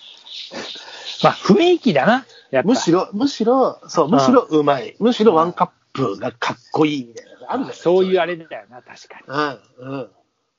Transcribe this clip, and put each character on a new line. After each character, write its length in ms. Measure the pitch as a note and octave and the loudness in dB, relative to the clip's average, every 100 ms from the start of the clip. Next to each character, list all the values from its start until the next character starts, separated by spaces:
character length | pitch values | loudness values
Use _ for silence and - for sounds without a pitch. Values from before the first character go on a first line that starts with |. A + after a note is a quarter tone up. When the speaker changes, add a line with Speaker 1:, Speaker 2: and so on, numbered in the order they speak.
| - - - - - - - - - - - - | -20 -20 -20 -18 -16 -14 -16 -16 -20 -18 -14 -2
Speaker 1:
ま 80 | D3+ | -2
あ、 20 | |
雰 300 | - - G#3 | 0 2 4
囲 160 | F4 F4 | 4 2
気 140 | A#3 | 2
だ 120 | C#3+ D3 | 2 2
な、 200 | B3+ - - _ | 0 -2 -20 _
や 100 | C3 | 0
っ 20 | |
ぱ。 40 | E3 | 2
Speaker 2:
む 80 | B3 | 2
し 140 | - | 2
ろ、 180 | E3+ E3 | 0 0
む 160 | G3+ C#4 | -2 -2
し 160 | - | 0
ろ、 360 | A3 C4 G#3 B2 - | 2 2 2 -2 -4
そ 160 | F3+ | 0
う、 40 | D3 | 2
む 120 | A#3+ | 2
し 100 | C3 | 4
ろ 120 | B3 | 4
う 200 | - D3+ | 4 2
ま 180 | D3 C#3 | 2 0
い。 100 | A2 | -4
Speaker 1:
あ 40 | - | -2
あ。 40 | |
Speaker 2:
む 80 | G#3+ | 0
し 100 | A3+ | 2
ろ 120 | G#3+ | 4
ワ 100 | D#3 | 4
ン 80 | E3+ | 2
カ 120 | - | -2
ッ 60 | F3+ _ _ | -4 _ _
プ 260 | - B2 G2 | -6 -6 -4
が 140 | B2 | -8
か 220 | - - | -6 -8
っ 20 | A2 _ | -8 _
こ 140 | - D#3 | -2 0
い 160 | D3 | -2
い 20 | |
み 100 | A#2+ | -8
た 80 | A2+ | -16
い 40 | - | -20
な。 60 | - B2+ | -18 -8
あ 40 | A#3 | -8
る 20 | |
じ 40 | |
ゃ 20 | F3 | -8
な 40 | |
い。 40 | - | -4
Speaker 1:
そ 220 | D#3+ F#3 | 0 0
う 60 | |
い 120 | F#3+ F#3 | 2 0
う 20 | |
あ 80 | E3 | -2
れ 100 | F3 | -6
だ 240 | D#3+ B2+ | -12 -18
よ 60 | G2+ | -18
な、 140 | B2 | -20
確 260 | - - - | -20 -20 -20
か 520 | - - C#3 D3 A#2 _ - | -20 -8 -4 -4 -8 _ -18
に。 60 | |
Speaker 2:
う 40 | B2+ | -12
ん、 40 | |
う 40 | C#3 | -12
ん。 120 | A2+ _ _ _ _ | -12 _ _ _ _